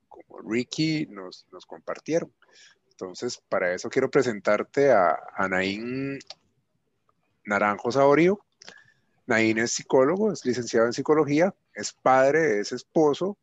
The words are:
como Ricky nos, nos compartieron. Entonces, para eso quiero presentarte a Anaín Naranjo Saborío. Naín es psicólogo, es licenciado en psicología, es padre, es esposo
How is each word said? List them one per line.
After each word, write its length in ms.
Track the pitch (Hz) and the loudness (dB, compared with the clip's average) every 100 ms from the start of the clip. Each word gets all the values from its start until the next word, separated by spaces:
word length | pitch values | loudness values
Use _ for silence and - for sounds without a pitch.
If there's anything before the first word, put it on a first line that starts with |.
| _ | _
como 320 | - - - | -20 -20 -20
Ricky 640 | 92 113 120 - 160 156 156 | -6 -6 -6 -4 -2 -2 -6
nos, 400 | 101 92 - _ | -12 -16 -18 _
nos 140 | 90 | -20
compartieron. 680 | - 82 - 85 - 160 165 _ _ _ - _ _ | -20 -18 -12 -12 -4 -4 -4 _ _ _ -20 _ _
Entonces, 500 | _ 92 90 120 - _ | _ -14 -10 -10 -10 _
para 240 | 101 90 | -2 -2
eso 160 | 90 117 | -4 -4
quiero 220 | 139 127 | -2 0
presentarte 800 | 151 123 104 104 104 107 - 139 | 0 0 -2 0 -2 -2 0 4
a 240 | 113 85 - - - | 4 4 0 -6 -4
Anaín 840 | 95 92 95 101 117 131 135 135 - - _ _ _ _ _ _ _ _ _ _ - | -2 0 -2 -4 -6 -8 -8 -10 -16 -20 _ _ _ _ _ _ _ _ _ _ -4
Naranjo 420 | 101 104 101 120 | 0 0 -2 -2
Saborío. 480 | 127 139 143 175 202 _ _ - - _ _ _ _ - | 2 4 6 4 2 _ _ -20 -20 _ _ _ _ -2
Naín 320 | 113 113 110 | 0 2 0
es 140 | 117 | -2
psicólogo, 600 | - - 135 135 190 214 | -4 0 2 2 2 -2
es 120 | 151 | -2
licenciado 420 | 127 120 117 113 117 | -4 -4 -2 0 0
en 60 | |
psicología, 600 | 120 135 151 143 143 185 - _ | -2 0 0 2 2 0 -2 _
es 180 | - 104 | -12 -12
padre, 680 | - 135 131 135 151 156 104 | -4 2 4 4 2 0 -2
es 120 | 101 | -4
esposo 680 | 123 - 175 151 135 185 202 | -10 -4 2 2 2 -4 -8